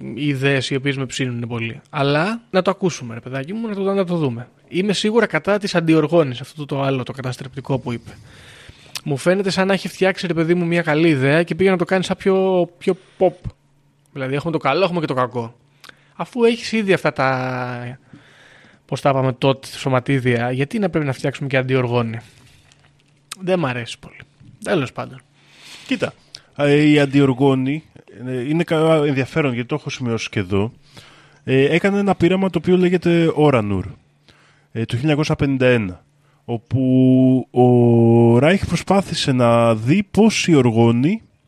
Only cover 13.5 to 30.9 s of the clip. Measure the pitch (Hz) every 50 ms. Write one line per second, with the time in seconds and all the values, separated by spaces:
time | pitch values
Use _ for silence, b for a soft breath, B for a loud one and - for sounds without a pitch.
13.5 | - _ _ _ _ _ _ _ _ _ _ _ - 139 131 131 135 143 147 165
14.5 | 160 147 - 139 139 175 196 170 180 175 156 - 139 127 127 117 120 123 117 113
15.5 | - _ _ b b b b b b b b b b - 175 - - 240 233 233
16.5 | 240 226 - - 220 226 208 190 175 151 - 156 - - 131 131 131 127 127 127
17.5 | 127 123 123 123 123 120 120 123 131 - b b b b b b b b b b
18.5 | b b b b b b b - - 123 - 143 135 135 131 131 123 - - 135
19.5 | 131 135 - - - - - 139 131 127 - - 139 135 120 127 120 117 120 127
20.5 | 131 127 143 139 - 220 202 180 160 160 151 135 127 - - 143 - - 147 135
21.5 | 135 131 127 127 131 131 123 120 120 123 117 113 110 113 b b b b b b
22.5 | b b b b b b b b b _ _ _ _ _ _ - - 190 190 -
23.5 | 190 180 156 127 123 120 113 - - - - - - - - _ _ _ - -
24.5 | - _ - - 208 160 131 - - 123 123 123 127 127 _ _ B B B B
25.5 | B B B B B B B - 262 190 - - - B B B B B B B
26.5 | B - 143 143 143 147 151 151 147 147 143 135 131 143 139 135 123 120 139 139
27.5 | 135 131 131 135 147 156 - _ _ - - _ - 101 123 127 127 127 120 143
28.5 | 156 170 165 - 170 156 160 160 160 156 143 151 135 135 127 - - 160 147 135
29.5 | 120 117 123 - 151 143 - 143 - - 131 120 113 107 - - - 110 95 90
30.5 | 104 98 101 120 - _ b b